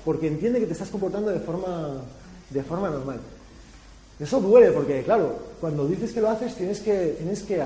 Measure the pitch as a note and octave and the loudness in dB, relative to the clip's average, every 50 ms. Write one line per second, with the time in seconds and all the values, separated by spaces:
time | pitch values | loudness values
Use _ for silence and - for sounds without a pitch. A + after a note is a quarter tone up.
0 | - D#3+ D#3 D#3 D#3+ D#3 D3+ D3+ F#3+ A#3+ B3 A#3+ - D#3+ E3 - G3 - - G3 | -4 -2 -2 0 0 -2 0 0 0 2 2 2 0 0 -2 -6 -6 -6 -4 -4
1 | F#3+ F3 G3 G3+ G#3+ G#3 F3+ D#3+ - E3+ E3 F#3 F#3 F#3 F3 E3 D#3 C#3+ C3+ C3+ | -2 -2 -2 -2 -2 -2 -2 -2 -4 -4 -6 -4 -4 -4 -4 -4 -4 -6 -6 -8
2 | B2 A#2+ - - - - - - - - C3 C#3 C3+ D3+ E3 F#3 G3+ F3 D3+ C3+ | -10 -14 -16 -18 -20 -20 -20 -20 -10 -6 -6 -4 -4 -4 -4 -2 -2 -2 -4 -4
3 | C3 C3+ B2+ A2+ B2 - - - - - - - - - - - - - - - | -6 -6 -8 -8 -12 -14 -18 -20 -20 -20 -20 -20 -20 -20 -20 -20 -20 -20 -20 -20
4 | - - - - D3 - B3+ C4+ F#3+ G3 A3+ B3 A3 - - D3 C#3 C#3 C#3 C3 | -20 -18 -12 -10 -4 0 0 2 6 8 10 10 10 10 6 4 2 0 0 0
5 | B2+ F3+ A3 G#3+ D#3+ C3 - - - - - - E3+ D#3+ D3+ D3 C#3 D3 F#3+ - | 2 2 2 2 2 0 -2 -6 -10 -14 -10 -6 -4 -2 -2 0 0 0 0 -2
6 | A3+ A3 - A#3+ G#3+ A3 A3 A3 B3+ A3+ - - F3+ F#3+ G3+ - - G#3+ G3+ F#3+ | -4 -4 -2 0 0 0 0 0 -4 -6 -6 -4 -4 -4 -4 -2 0 0 0 2
7 | F3 D#3 - - D#3 F3 G#3 G#3 - - F#3+ E3 C3+ | 2 0 -2 -2 -4 -4 -4 -4 -4 -2 -2 -2 -2